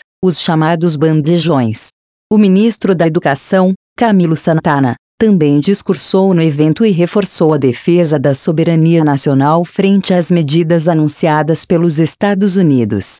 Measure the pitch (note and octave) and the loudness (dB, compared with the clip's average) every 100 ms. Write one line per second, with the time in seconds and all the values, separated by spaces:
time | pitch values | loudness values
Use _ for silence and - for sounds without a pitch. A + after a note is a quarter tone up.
0 | - _ F#3 D#3 - D#3+ D#3 E3+ F3 D3 | -20 _ -4 -2 -2 0 0 0 -2 0
1 | D#3+ D#3 D3+ F3 D#3 C#3+ A#2 A2 - - | 0 2 0 0 0 0 -2 -4 -12 -18
2 | _ _ _ G#3+ G3+ F#3 A3+ A3 F3 F3 | _ _ _ 2 4 4 2 0 -2 0
3 | E3 D#3+ D3+ C#3 - F#3+ F#3 F#3+ _ - | 0 0 -2 -4 -2 0 0 -2 _ -4
4 | A#3 G3 E3 D#3+ - D#3+ E3 C#3+ C3+ A#2 | 0 2 2 0 0 0 0 0 0 -4
5 | _ - A3 F#3+ D3 D3 C#3+ G3+ - F#3 | _ -2 0 2 2 2 0 -2 -2 -4
6 | - F#3+ F#3+ F3 D#3+ C#3+ D#3 D3+ A3+ F3 | -2 0 2 2 0 0 0 2 0 0
7 | F3 G#3+ F#3+ - D#3+ D3+ C3+ A#2+ - F3 | 0 -2 -4 -2 0 2 0 -2 0 0
8 | E3 D3+ C#3+ C#3 - D#3 E3 E3 D#3+ E3 | 0 0 0 -2 -2 -2 0 2 2 2
9 | D3+ C#3 D3+ C3+ C#3+ E3 F3 - G3 G3 | 0 0 0 0 2 0 -2 -2 0 0
10 | - F3+ E3+ F3 D3 D#3+ E3 E3+ D#3 D#3+ | 0 -2 0 0 0 0 0 0 0 0
11 | D3+ - E3+ D3+ D3+ D#3 - E3+ F3 D3 | -2 -2 -2 0 0 -4 -2 0 0 0
12 | D#3+ - G3+ G3 G3+ F#3 E3+ C3 A2 G#2 | -2 -2 -2 0 0 2 2 2 0 -4
13 | - | -6